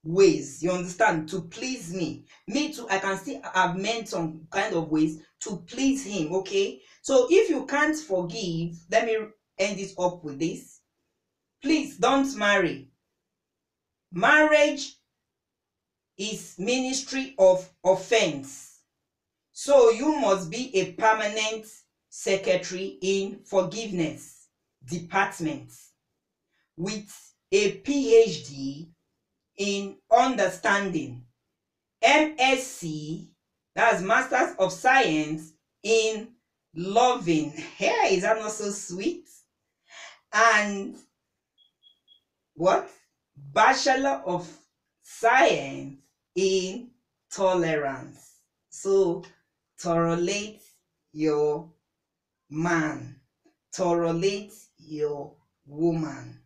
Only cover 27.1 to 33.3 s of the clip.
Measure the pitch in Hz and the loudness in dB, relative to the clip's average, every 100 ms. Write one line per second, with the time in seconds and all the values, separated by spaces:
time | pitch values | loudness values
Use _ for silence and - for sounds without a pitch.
27.1 | - - _ _ 202 202 - - 285 262 | -20 -20 _ _ 2 2 -2 -2 0 6
28.1 | 226 220 147 - 139 135 143 170 _ _ | 6 6 0 -10 -10 -10 -10 -16 _ _
29.1 | _ _ _ _ - 202 196 196 - _ | _ _ _ _ -6 -4 -2 -6 -14 _
30.1 | 233 262 233 185 - 196 202 196 160 131 | 4 4 2 -2 0 0 0 -2 -4 -6
31.1 | 123 - _ _ _ _ _ _ _ 240 | -14 -20 _ _ _ _ _ _ _ 4
32.1 | 294 302 - 262 262 - - 165 151 151 | 4 2 2 2 2 -4 -10 -8 -8 -8
33.1 | 160 - | -10 -12